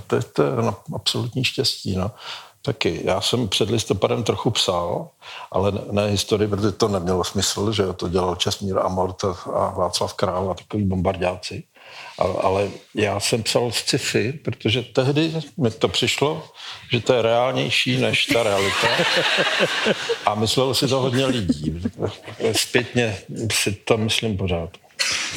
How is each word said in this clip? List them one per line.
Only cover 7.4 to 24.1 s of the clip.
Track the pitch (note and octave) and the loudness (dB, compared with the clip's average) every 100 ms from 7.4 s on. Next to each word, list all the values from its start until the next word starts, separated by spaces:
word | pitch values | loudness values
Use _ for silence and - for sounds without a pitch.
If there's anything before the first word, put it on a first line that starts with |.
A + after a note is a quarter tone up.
| - - G#2 | -2 0 0
že | G#2 | 2
jo, | F#2 | 0
to | F2+ F#2 | -2 -2
dělal | F2+ F2+ F2 | 0 0 0
Čestmír | G#2+ - G2 F#2+ | -2 -2 -2 0
Amort | F2+ F#2 F#2 F#2 | 0 0 -2 -2
a | G2+ F2 C3+ G2 F#2+ F#2+ | -4 -4 -4 -2 0 0
Václav | F2 - G2+ | -2 -2 -4
Král | - F#2+ F2+ F#2+ | -2 -2 0 -2
a | |
takový | F2 - G#2+ | -4 -4 0
bombardáci. | G2 F#2+ F2+ F2+ F2+ F#2 - F#2 - _ - - - - | 0 2 0 0 -2 -2 -8 -10 -12 _ -20 -18 -16 -2
A, | |
ale | F#2+ F2+ F#2+ G2 G2 - - A2 | 0 2 2 2 0 -4 -8 0
já | G#2 G2 | 0 0
jsem | - A#2+ | 0 0
psal | G#2+ B2+ A#2+ | 2 0 0
sci-fi, | - - C#3 - A2+ G#2+ | -2 0 0 2 0 0
protože | D#3 - - A#2 A#2+ | -2 -8 -2 0 0
tehdy | A2 - C3 D3 D#3+ D#3+ - - | 0 2 2 2 2 -2 -6 0
mi | A#2 | 0
to | - G#2+ | 2 0
přišlo, | - A#2+ - C#3 D#3+ - - - - - | 2 0 2 0 0 -10 -16 -14 -14 -4
že | A#2+ | 0
to | B2 | 4
je | B2 | 4
reálnější | A2+ A#2 B2+ C3 C#3 - C3 B2+ | 4 4 2 0 0 0 2 2
než | A2+ A2+ - | 2 0 2
ta | A#2 | 2
realita. | A2+ G2 G2 F#2 - - E3+ F3+ - - - - F3+ - G#3+ - - A4+ G#2 | 4 2 2 0 2 2 2 2 2 0 0 0 0 0 0 0 -2 0 0
A | G#2+ | 2
myslelo | A2 - C3 A#2 | 2 2 2 2
si | B2+ | 2
to | C3+ | 2
hodně | C3 B2 C3 | 2 2 2
lidí. | B2 F#2 D2 D#2 D#2+ F#2+ - G2 - - - A2+ | 2 0 -2 -2 -4 -6 -4 -6 -6 -16 -2 -2
Zpětně | G#2 - B2+ A#2+ B2 A2+ G2+ - - A2 | 0 0 -2 0 0 0 -2 -10 -6 -2
si | - A#2 | 0 -2
to | G2+ - A2+ | -2 0 2
myslím | A2 | 2